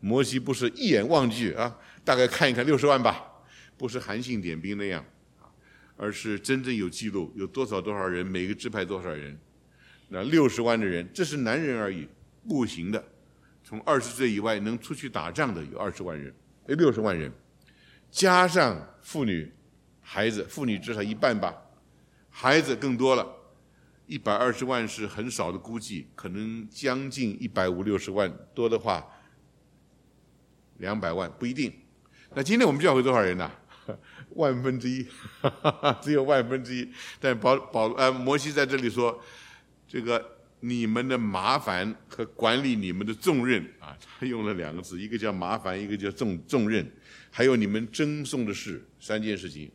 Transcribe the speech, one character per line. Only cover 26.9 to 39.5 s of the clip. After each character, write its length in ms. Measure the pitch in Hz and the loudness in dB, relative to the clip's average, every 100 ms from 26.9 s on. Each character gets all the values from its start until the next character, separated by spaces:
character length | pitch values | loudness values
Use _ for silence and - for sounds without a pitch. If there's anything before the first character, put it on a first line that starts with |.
| 127 135 | -2 -4
近 260 | 127 120 98 | -4 -4 -4
一 60 | 117 | -4
百 200 | - 92 | 0 0
五 140 | 90 | 0
六 160 | 101 98 | 0 -2
十 140 | - | -2
万， 200 | 98 95 80 - | 0 -2 -2 -12
多 160 | - 117 | -2 0
的 80 | 110 | 2
话 260 | 104 90 - - - _ _ _ _ _ _ _ _ _ _ _ _ _ _ - | 0 -2 -4 -20 -20 _ _ _ _ _ _ _ _ _ _ _ _ _ _ -8
两 200 | 90 107 | -4 -2
百 140 | 92 | -2
万 180 | 87 87 - | -2 -4 -4
不 60 | 120 | -6
一 80 | |
定。 180 | 131 127 - _ _ _ _ - - | -2 -4 -6 _ _ _ _ -10 -4
那 80 | |
今 160 | 139 233 | 2 4
天 80 | 233 | 6
我 40 | |
们 80 | 143 | 6
教 120 | 170 | 6
会 80 | 131 | 6
多 120 | 127 | 6
少 80 | 123 | 4
人 160 | 98 90 | 4 2
呐？ 120 | 80 - - - - | -4 -10 -20 -20 -14
<laughs> 480 | - - - - - | -14 -14 -20 -12 0
万 260 | 151 127 | 0 2
分 160 | 131 131 | -2 -2
之 120 | 120 | -2
一， 180 | 131 123 - - - 139 | -4 -8 -12 -20 -2 -2
<laughs> 520 | - 156 - 147 120 | 0 0 2 0 0
只 80 | 143 | 2
有 100 | 147 | 2
万 220 | 135 139 117 | 4 4 2
分 120 | 131 | -2
之 140 | 120 123 | -4 -6
一。 100 | 117 - - - | -8 -10 -16 -4
但 220 | 135 120 | 0 2
保-， 180 | 127 135 - | 4 2 2
保-， 220 | 123 110 120 | 0 0 4
呃， 160 | 131 | 4
摩 260 | 131 123 143 | 4 2 0
西 140 | 143 | 0
在 140 | 147 139 | 0 2
这 100 | 135 | 2
里 140 | 120 | 0
说， 280 | 113 120 117 - - - | 2 0 0 -10 -20 -20